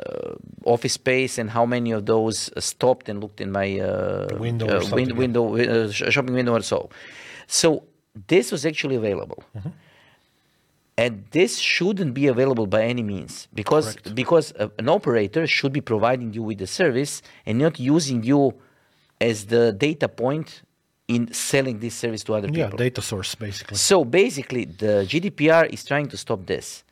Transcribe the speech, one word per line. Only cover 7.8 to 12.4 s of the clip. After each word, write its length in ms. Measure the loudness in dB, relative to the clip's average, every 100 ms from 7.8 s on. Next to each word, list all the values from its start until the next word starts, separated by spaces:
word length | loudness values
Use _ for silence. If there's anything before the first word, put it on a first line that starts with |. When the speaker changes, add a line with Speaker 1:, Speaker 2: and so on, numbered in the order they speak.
| -4 _ _ -20 2
Speaker 1:
this 240 | 2 2
was 160 | -2 -2
actually 300 | -2 -2 0
available. 480 | 0 -2 -4 -12 -14 -12
Speaker 2:
Mm-hmm. 120 | -12 -12 _ _ _ _ _ _ _ _ _ _ _ -2
Speaker 1:
And 260 | -2 -2 -4
this 280 | 2 2 2
shouldn't 540 | -2 0 0 0 -2
be 140 | 2 2
available 400 | 4